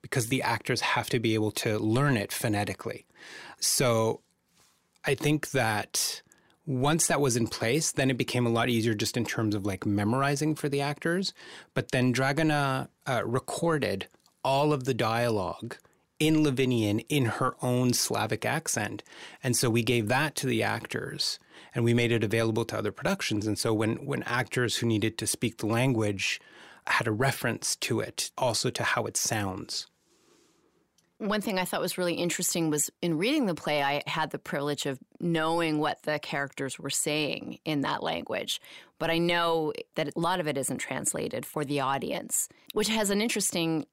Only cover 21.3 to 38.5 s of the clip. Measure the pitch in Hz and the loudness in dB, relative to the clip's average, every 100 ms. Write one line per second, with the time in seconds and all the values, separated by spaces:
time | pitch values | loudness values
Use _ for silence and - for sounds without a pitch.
21.3 | - _ - - - 117 120 120 117 107 | -4 _ -20 -10 0 4 4 4 2 2
22.3 | 113 113 110 113 110 104 - 135 196 - | 2 2 0 -2 -2 -4 -2 -2 -2 0
23.3 | 107 107 101 117 107 110 - 139 135 - | -2 0 -2 0 2 0 -2 -4 -6 -2
24.3 | 120 127 - 120 - 120 110 110 - 110 | -2 -2 0 0 0 0 2 0 -2 -4
25.3 | - 117 - 107 113 131 117 104 98 - | -2 -2 -2 -2 2 2 2 0 -2 -4
26.3 | - - - - - - - 117 107 135 | -4 -10 -20 -20 -16 -2 0 0 0 0
27.3 | - 120 110 - - - 113 110 - - | 0 -2 -2 -4 -4 -2 -2 -2 -6 -8
28.3 | - 127 113 131 - 113 - 107 - - | -2 0 0 -2 -2 -2 -2 -2 -2 -2
29.3 | 113 98 92 - - - _ _ _ _ | -2 -2 -6 -6 -8 -8 _ _ _ _
30.3 | _ _ _ _ _ _ _ _ _ 208 | _ _ _ _ _ _ _ _ _ -2
31.3 | 208 202 185 180 175 170 - 175 170 170 | 0 0 -2 0 -2 -2 -2 -2 0 -2
32.3 | - 180 180 160 151 147 _ 170 156 208 | 0 -2 0 2 2 -2 _ -2 0 2
33.3 | 311 220 160 - 147 139 143 - 160 156 | 2 0 -2 0 0 2 0 -2 -2 -2
34.3 | 143 - 156 143 143 143 131 - - 175 | -4 -6 -4 -2 -2 -4 -6 -10 -4 0
35.3 | 160 160 165 165 151 151 - - 151 - | 2 2 2 2 2 0 -2 -2 -4 -2
36.3 | 151 139 - 139 - 135 - - 151 151 | -4 -4 -4 -6 -6 -6 -2 0 0 0
37.3 | - - - - 147 139 - - 165 - | -4 -8 -10 -2 0 0 -2 -2 -4 -4
38.3 | - - | -4 -4